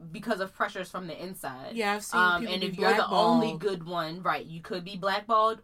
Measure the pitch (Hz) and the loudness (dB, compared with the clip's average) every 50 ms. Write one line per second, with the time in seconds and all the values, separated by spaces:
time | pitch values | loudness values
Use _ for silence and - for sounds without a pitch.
0 | 170 160 165 214 202 233 214 180 190 190 - - 220 202 - 196 180 - - 185 | -16 -12 -12 -6 -4 -2 -2 -2 -4 -6 -4 -4 -4 -4 -4 -6 -8 -8 -8 -10
1 | 180 165 151 - 170 185 185 - - - - 131 135 - 226 233 214 202 208 208 | -8 -8 -10 -10 -10 -12 -12 -10 -10 -10 -10 -10 -12 -8 -4 -2 -2 -2 -2 -2
2 | 208 - - 175 180 180 175 175 233 214 - 190 185 175 175 180 214 - 214 220 | -4 0 2 4 4 4 4 2 0 -2 -2 -2 -2 -2 -2 2 4 4 4 4
3 | - - 202 180 175 170 165 165 - - 160 160 202 202 190 170 165 175 180 170 | 2 2 4 4 6 6 6 4 4 2 -2 -2 -2 -2 -2 -4 -6 -6 -4 -4
4 | 160 156 165 185 180 175 156 147 151 160 165 170 160 - 185 180 175 196 202 180 | -4 -4 -6 -4 -2 -2 -2 -2 -4 -8 -12 -12 -10 -8 -8 -8 -8 -8 -6 -2
5 | 185 196 190 208 208 233 226 220 214 220 220 220 | 0 0 0 0 2 4 6 6 6 6 4 0